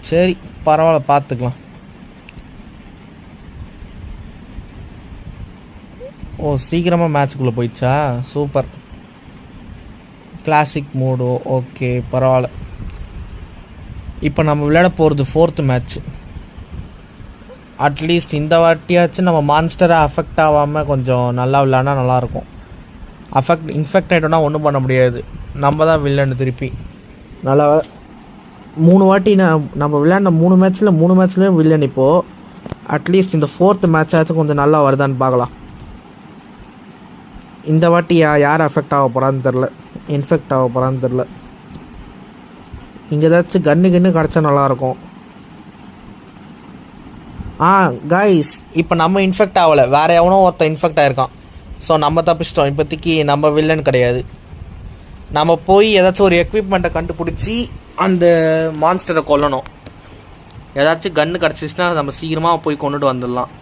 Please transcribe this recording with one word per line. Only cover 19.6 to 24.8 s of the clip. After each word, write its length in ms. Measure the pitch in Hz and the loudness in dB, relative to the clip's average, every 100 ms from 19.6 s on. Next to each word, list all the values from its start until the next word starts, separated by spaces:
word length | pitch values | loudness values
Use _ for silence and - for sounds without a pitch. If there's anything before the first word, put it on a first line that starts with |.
| 165 - 175 165 147 | 0 0 2 4 2
அஃபெக்ட் 340 | 156 156 - 156 | 0 -4 0 2
ஆகாம 360 | 147 147 151 143 | 4 2 -2 -2
கொஞ்சம் 340 | 139 127 123 123 120 | -2 0 0 0 -2
நல்லா 220 | 127 139 | 0 2
விளையாடினா 320 | 139 131 135 139 | 2 2 0 0
நல்லாயிருக்கும். 480 | 127 127 120 127 - - - - - - - - - 135 | 0 0 -2 -8 -12 -20 -20 -20 -20 -20 -20 -20 -4 -4
அஃபெக்ட், 320 | 135 165 156 143 | 0 -2 -2 -6
இன்ஃபெக்ட் 320 | 151 190 185 | -2 -2 2
ஆயிட்டோம்னா 300 | 175 156 165 147 | 0 2 2 0
ஒண்ணும் 180 | 151 151 | 0 0
பண்ண 120 | 139 | 0